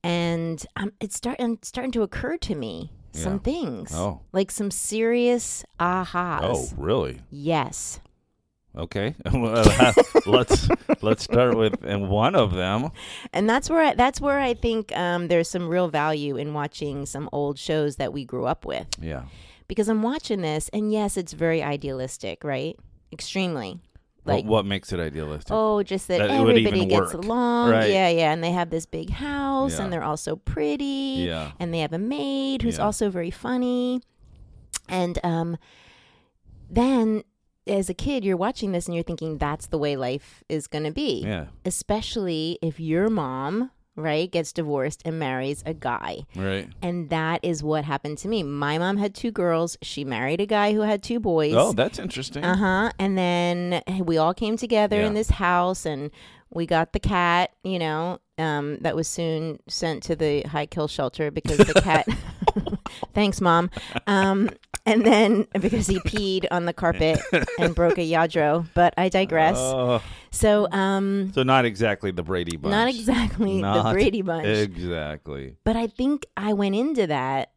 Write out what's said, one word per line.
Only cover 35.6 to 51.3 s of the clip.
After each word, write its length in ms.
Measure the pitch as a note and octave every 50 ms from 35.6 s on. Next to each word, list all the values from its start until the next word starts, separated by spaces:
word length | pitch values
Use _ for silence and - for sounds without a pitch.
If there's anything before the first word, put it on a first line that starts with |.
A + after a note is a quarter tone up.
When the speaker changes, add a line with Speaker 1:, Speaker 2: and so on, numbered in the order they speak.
| _ - - - - - - - _ _ _ _ _ _ _ _ _ - - - - -
Speaker 1:
then 520 | - A3+ A#3+ C4 C4+ B3 A3+ A3 G#3+ G#3+ - _ _ _ _ _ _ _ _
as 240 | - G3+ G3 F#3+ F#3
a 40 | F#3
kid, 300 | - - C4 C#4+ C4 G3
you're 120 | G3 F#3
watching 360 | E3+ F#3 A#3 B3 - A3+ G3
this 140 | F#3 F3 F3
and 80 | - E3+
you're 100 | E3+ E3
thinking 340 | - E3+ E3 D#3+ D#3+ D#3 C#3+
that's 280 | D3+ D3 D3+ D#3 -
the 120 | - - D#3
way 180 | D3 D3 C#3+
life 460 | C3 C3 B2 C3 C#3+ - - - - _ _
is 180 | D#3 D#3 D3
gonna 240 | - - D3+ D#3 D3+
be. 300 | D#3 C4+ D4+ C4+ D#3 F#2 D#2+
Speaker 2:
Yeah. 220 | G2+ G#2+ F2 D2 - - - _
Speaker 1:
Especially 960 | F#3 F3+ - - - G#3 A3 G#3+ - - A#3 G3 F3+ E3 D#3 D#3 E3 E3+ -
if 180 | - E3 D3 -
your 280 | D#3+ D#3+ D#3 E3+ G3 A3+
mom, 600 | A3+ G3+ D3+ B2+ C3 C3 C3+ C#3+ F3+ A3 B3 C4 _ _ _ _ _
right, 360 | - D#3 D#3+ D3+ D#3 F3 F3+
gets 220 | - E3+ D#3+ -
divorced 500 | - - E3 D3 D3 C#3 C3 D3+ D#3 - -
and 140 | F3 D#3+ D#3+
marries 440 | D#3 C3 C3 B2+ C3 C3+ D3 - -
a 80 | - D#3+
guy. 460 | D#3 - B2+ A#2+ - - - F2 - C3+ - -
Speaker 2:
Right. 320 | F#2 F#2+ F#2+ F#2+ G2 - - - -
Speaker 1:
And 300 | - F3 F3 F3 E3 D3
that 300 | E3 D#3+ D#3+ D#3+ E3+ -
is 200 | - F3+ E3+ D3+
what 220 | D3 D3+ D#3 D#3 C#3+
happened 320 | D3+ C#3+ C#3 - D3 D3+ -
to 100 | - F#3+
me. 140 | A3+ G#3+
My 360 | E3+ C#3 C#3+ C#3+ C#3+ C#3+ D3+ D#3+
mom 180 | F3 F#3 G3
had 180 | G3+ G3+ G#3 G3
two 160 | - - A#3
girls. 440 | G#3+ - F3+ F3 E3 D#3+ E3+ E3+ - -
She 220 | - - - D3 C#3+
married 360 | C3+ B2+ A2 B2 C3 D#3 E3+
a 60 | G3+
guy 260 | G3+ A3 G#3 G3+ G#3+
who 80 | G#3+ G#3+
had 200 | G#3+ G#3 G#3+ G3+
two 180 | - - A#3 A#3+
boys. 340 | G#3 G#3